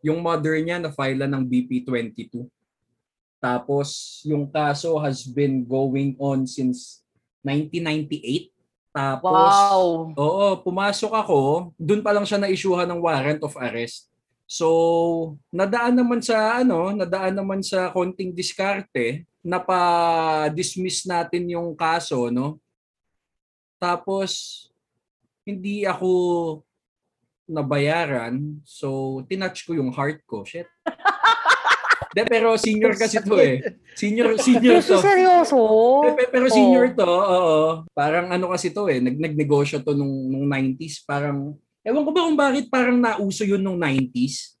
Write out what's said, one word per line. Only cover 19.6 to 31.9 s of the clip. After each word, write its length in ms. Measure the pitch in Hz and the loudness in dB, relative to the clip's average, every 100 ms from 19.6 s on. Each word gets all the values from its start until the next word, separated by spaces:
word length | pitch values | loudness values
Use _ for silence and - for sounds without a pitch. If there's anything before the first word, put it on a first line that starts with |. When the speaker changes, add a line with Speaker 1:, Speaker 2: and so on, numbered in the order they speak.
| 180 180 175 170 170 165 160 156 151 156 180 185 185 - 185 | 0 0 2 2 2 2 0 0 -2 -4 -6 -4 -6 -6 -4
Speaker 1:
natin 480 | 175 170 175 175 | -4 -2 -4 -4
yung 240 | 170 170 151 | -6 -6 -4
kaso, 560 | 165 170 165 135 120 | -2 -2 -2 -2 -2
no? 240 | 123 143 156 _ _ _ _ _ _ _ _ _ _ _ _ | -2 -4 -8 _ _ _ _ _ _ _ _ _ _ _ _
Tapos, 880 | 175 175 190 196 190 - - - _ _ _ _ _ _ _ _ - | -4 -2 -4 -4 -4 -8 -12 -18 _ _ _ _ _ _ _ _ -14
hindi 400 | 196 196 208 196 | -10 -8 -4 -4
ako 240 | 180 185 180 180 170 165 156 _ _ _ _ _ _ _ _ - | -2 0 2 0 -2 -4 -8 _ _ _ _ _ _ _ _ -8
nabayaran, 1120 | 156 135 143 143 165 156 127 117 127 147 151 _ | -6 -2 0 0 0 -2 -4 -4 -6 -6 -10 _
so, 560 | - 139 135 135 135 127 | -10 -6 -6 -6 -8 -8
tinouch 400 | 190 190 185 - | -6 -6 -8 -6
ko 80 | 165 | -4
yung 160 | 127 | -2
heart 320 | 123 139 151 _ | -2 -4 -6 _
ko. 160 | 107 | -12
Shit. 240 | 98 170 170 _ | -10 -14 -14 _
Speaker 2:
<laughs> 240 | 330 - 403 392 453 466 - 523 - 508 - | -12 -2 -2 2 2 2 2 2 2 0 2